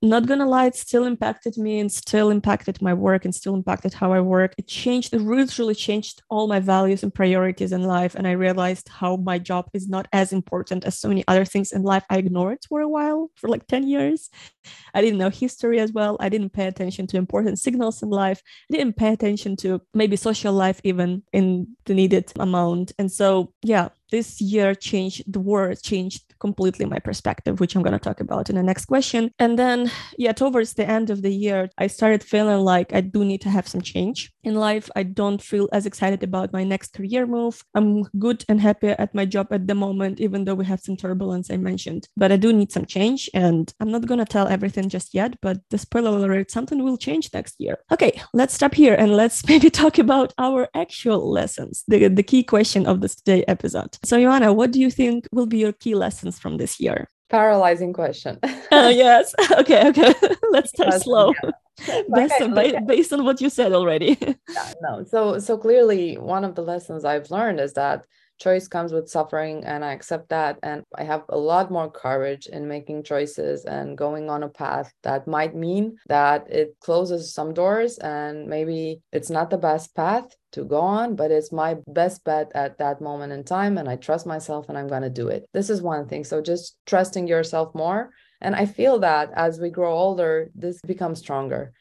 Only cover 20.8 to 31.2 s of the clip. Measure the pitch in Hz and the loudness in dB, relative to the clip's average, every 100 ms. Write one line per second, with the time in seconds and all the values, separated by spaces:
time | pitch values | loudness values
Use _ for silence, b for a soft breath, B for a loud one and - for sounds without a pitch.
20.8 | 196 180 180 185 - 196 185 180 180 - | -2 0 -2 -4 -2 0 2 0 -4 -10
21.8 | - 190 190 185 180 - 190 180 175 175 | -2 2 4 2 0 -4 -2 0 0 -2
22.8 | 185 - 196 - 196 190 180 _ 220 208 | -4 -4 -6 0 2 2 -2 _ 0 0
23.8 | 175 - _ 226 226 - 196 214 196 196 | 0 -8 _ -4 -4 -6 -2 2 2 0
24.8 | - 202 190 - - 190 190 202 190 - | -4 -4 -4 -8 -8 -6 0 0 0 -4
25.8 | - 190 185 - _ _ 208 202 190 - | -4 -4 -4 -10 _ _ -6 0 -2 0
26.8 | 202 202 - - - - - 190 175 190 | -4 -4 -6 -6 -6 -4 -4 -2 0 0
27.8 | 185 202 202 - 208 - 190 190 185 190 | 0 -2 -4 -8 -6 -4 -2 0 0 -2
28.8 | - 262 262 233 226 - 233 233 254 240 | 0 0 0 -2 -2 0 0 2 2 0
29.8 | 240 B B - 240 214 269 247 226 - | -2 B B -4 -2 0 0 2 0 -2
30.8 | 208 220 220 202 | 0 0 0 -2